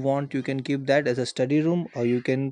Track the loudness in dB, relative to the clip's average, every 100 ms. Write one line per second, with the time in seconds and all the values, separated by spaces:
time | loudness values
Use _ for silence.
0 | 2 0 -2 -6 -4 -6 -4 -4 2 2
1 | 2 -2 -2 -2 2 2 2 0 -2 -2
2 | 0 2 2 0 -2